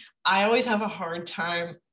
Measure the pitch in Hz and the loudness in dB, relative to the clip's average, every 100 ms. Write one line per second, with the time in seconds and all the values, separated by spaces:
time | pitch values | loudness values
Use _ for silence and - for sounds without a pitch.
0 | - _ 180 190 214 247 240 214 214 170 | -18 _ 0 2 4 4 2 0 -2 -4
1 | 170 170 175 - 170 175 170 - _ | -6 -6 -8 -6 -4 -2 -4 -10 _